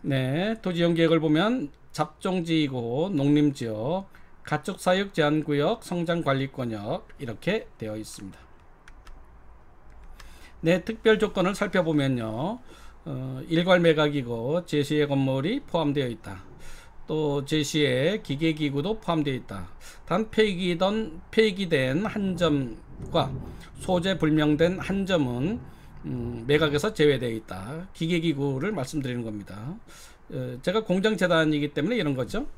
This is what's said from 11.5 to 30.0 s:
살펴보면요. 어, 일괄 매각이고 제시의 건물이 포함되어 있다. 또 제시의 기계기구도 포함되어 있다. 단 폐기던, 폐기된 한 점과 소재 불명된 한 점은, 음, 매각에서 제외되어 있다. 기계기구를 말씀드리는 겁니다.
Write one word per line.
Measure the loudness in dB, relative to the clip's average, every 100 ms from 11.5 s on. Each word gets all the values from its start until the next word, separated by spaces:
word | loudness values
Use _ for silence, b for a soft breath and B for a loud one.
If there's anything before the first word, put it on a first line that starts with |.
살펴보면요. | 0 0 2 2 2 2 0 -2 -4 -4 -6 B B B -16
어, | -10 -8 -8 -10 -2
일괄 | 0 4 6
매각이고 | 6 6 4 2 -2 -4 -2 -2 0
제시의 | 0 2 2 2
건물이 | 2 2 0 0 -4 -2
포함되어 | 0 0 0 -2
있다. | -4 -12 -14 -14 -14 B B B -18 -6
또 | -2 0 -2
제시의 | 0 0 2 2 2 4 2 0
기계기구도 | -4 0 0 2 0 0 -2 -4
포함되어 | 0 0 0
있다. | -2 -6 -10 -10 -14 B B -2
단 | -2 0
폐기던, | 2 2 2 0 2 2 0 -4 -10 0
폐기된 | 4 4 2 0 2 2 0 0
한 | -2 -2 2
점과 | 2 2 0 -8 -14 -12 -2 0 0 -4 B B B -10
소재 | 0 0 2 2
불명된 | 4 4 4 4 4 2
한 | -2 -2 2
점은, | 2 2 0 -2 -2 B B B -14 -8
음, | -6 -6 -6 0
매각에서 | 2 4 0 -2
제외되어 | 2 4 4 -2
있다. | -6 -8 -12 -10 -10 -12
기계기구를 | -6 -2 0 0 0 -2 -2 -4
말씀드리는 | -4 -4 -4 -4 -6
겁니다. | -6 -8 -10 -12 -12 -12 -16 B